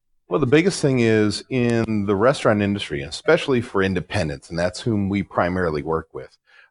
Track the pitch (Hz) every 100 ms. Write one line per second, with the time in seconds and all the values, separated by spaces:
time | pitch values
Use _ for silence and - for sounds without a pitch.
0 | _ _ - 175 131 151 185 - 147 131
1 | 113 110 107 101 - 131 120 117 113 107
2 | 101 98 117 147 131 104 104 101 - 71
3 | 69 - - - - 127 110 98 95 92
4 | - 104 78 69 - 85 90 - - 104
5 | 98 101 92 - 90 92 87 76 71 80
6 | 78 69 65 _ _ _ -